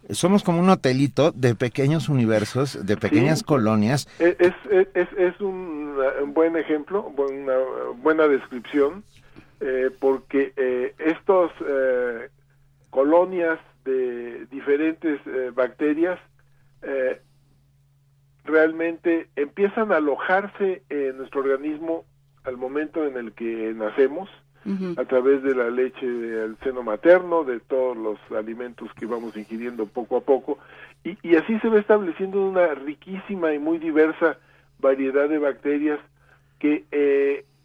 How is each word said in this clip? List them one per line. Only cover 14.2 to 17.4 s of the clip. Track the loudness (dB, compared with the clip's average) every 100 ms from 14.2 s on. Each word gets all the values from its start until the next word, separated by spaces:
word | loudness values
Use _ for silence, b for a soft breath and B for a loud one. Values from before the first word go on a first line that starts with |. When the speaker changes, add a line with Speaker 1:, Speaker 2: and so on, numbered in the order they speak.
| -10 -14 -14
Speaker 2:
diferentes, | -10 -2 0 0 -2 -4 -6 -6
eh, | -6 -6 -2
bacterias, | -2 0 -2 0 0 -2 -10 _ _ _ _ _
eh, | -8 -4 -4 -6 _ _